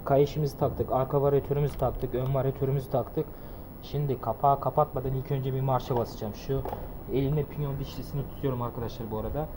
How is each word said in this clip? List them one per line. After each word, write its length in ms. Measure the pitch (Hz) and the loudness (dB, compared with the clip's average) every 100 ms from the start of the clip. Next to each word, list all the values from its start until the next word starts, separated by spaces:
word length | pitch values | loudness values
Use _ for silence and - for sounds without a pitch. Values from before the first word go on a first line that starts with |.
kayışımızı 540 | - 139 143 151 147 - | 4 6 6 4 -2 0
taktık, 340 | 139 - - | -2 0 0
arka 300 | 127 131 143 | 2 2 4
varyatörümüzü 560 | 143 139 - 143 147 - | 4 4 2 0 2 2
taktık, 360 | 127 - 131 | 0 0 -2
ön 200 | 120 131 | 0 2
varyatörümüzü 560 | 135 131 - 135 139 131 | 2 0 0 0 0 0
taktık. 360 | 127 113 - 151 - - - - - | -2 0 -2 -4 -8 -10 -12 -12 -12
Şimdi 380 | - 143 143 123 | -6 -2 0 0
kapağı 400 | 113 110 143 139 | -2 4 4 4
kapatmadan 540 | 131 139 147 135 131 | 2 2 2 2 -2
ilk 160 | 131 131 | -2 0
önce 240 | 139 135 | 0 0
bir 60 | 131 | 0
marşa 360 | 135 127 - 120 | 2 2 2 0
basacağım. 380 | 110 - 107 | 0 -2 -6
Şu 280 | 101 - 135 131 - - - - | -6 -2 -2 -2 -6 -6 -8 -2
elimle 320 | 131 139 151 | 0 2 2
pinyon 340 | 139 151 143 139 | 0 -2 -4 -4
dişlisini 500 | 131 - - 143 127 | -6 -6 -6 -4 -4
tutuyorum 340 | - 139 123 | -2 -2 0
arkadaşlar 480 | 120 123 110 - 110 | -4 -4 -6 -4 -4
bu 80 | 107 | -2
arada. 300 | 110 139 156 | -2 -2 -4